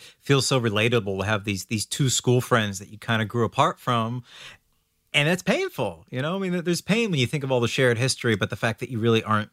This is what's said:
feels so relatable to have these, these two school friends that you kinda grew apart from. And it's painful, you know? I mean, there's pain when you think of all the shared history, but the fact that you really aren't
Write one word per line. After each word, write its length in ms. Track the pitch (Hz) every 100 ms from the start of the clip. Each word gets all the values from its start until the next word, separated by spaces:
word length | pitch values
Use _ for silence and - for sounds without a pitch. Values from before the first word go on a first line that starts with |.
| - -
feels 260 | - 139 131
so 160 | 135
relatable 580 | 117 104 113 120 101 95
to 40 | 98
have 200 | 107 101
these, 200 | 98 -
these 200 | 110 -
two 240 | - 135
school 320 | - - 123
friends 360 | - 123 104 95
that 120 | 101
you 100 | 107
kinda 260 | - 113 107
grew 180 | 120
apart 360 | 110 - 156 -
from. 440 | - 120 113 123 - - - - _ _ _ _ _
And 140 | 147 147
it's 140 | 180
painful, 640 | - 277 381 - 107 82 -
you 100 | 127
know? 140 | 147 190
I 40 |
mean, 240 | 190 175
there's 160 | 165 170
pain 280 | - 214 226
when 100 | 156
you 60 | 120
think 180 | 151
of 80 | 131
all 80 | 127
the 80 | 117
shared 300 | - 131 117
history, 380 | 131 - 123 107
but 160 | 104
the 40 | -
fact 240 | 117 110
that 80 | -
you 100 | 117
really 240 | 117 113
aren't 260 | 104 107 104